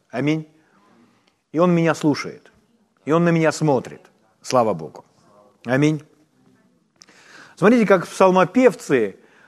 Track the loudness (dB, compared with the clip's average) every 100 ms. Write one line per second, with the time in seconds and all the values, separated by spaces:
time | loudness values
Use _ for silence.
0 | _ -6 -4 -4 -6 _ _ _ _ _
1 | _ _ _ _ _ -2 0 2 0 0
2 | 0 -2 -6 -14 _ _ _ _ _ _
3 | -4 0 0 0 0 -2 -2 -2 -4 -16
4 | _ _ _ _ -4 -2 0 -4 -8 -18
5 | -20 _ _ _ _ _ -4 0 0 -2
6 | -8 _ _ _ _ _ _ _ _ _
7 | _ _ _ -20 -20 -2 2 2 2 0
8 | 0 0 2 4 2 4 2 2 -2 0
9 | -2 -6 _ _